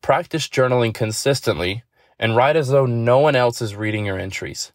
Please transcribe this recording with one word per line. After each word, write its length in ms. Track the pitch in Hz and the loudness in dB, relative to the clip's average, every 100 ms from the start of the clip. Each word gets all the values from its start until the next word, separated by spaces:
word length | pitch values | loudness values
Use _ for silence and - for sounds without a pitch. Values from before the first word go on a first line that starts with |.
Practice 460 | - 143 175 160 - | 0 0 0 -6 -6
journaling 460 | - 127 123 117 | 0 2 2 0
consistently 880 | 110 110 110 - 139 - 87 90 101 - _ _ _ | -2 -4 -2 -2 -2 -2 -2 -2 -6 -10 _ _ _
and 200 | 113 113 | 0 2
write 180 | 131 156 | 4 2
as 140 | 135 | 2
though 160 | 139 135 | 2 2
no 340 | 117 117 127 | 0 2 4
one 160 | 151 139 | 4 4
else 260 | 123 117 | 2 0
is 140 | 113 101 | -8 -6
reading 300 | 107 107 104 | -6 -4 -4
your 120 | 95 | -4
entries. 540 | 95 92 85 85 - | -6 -8 -10 -10 -12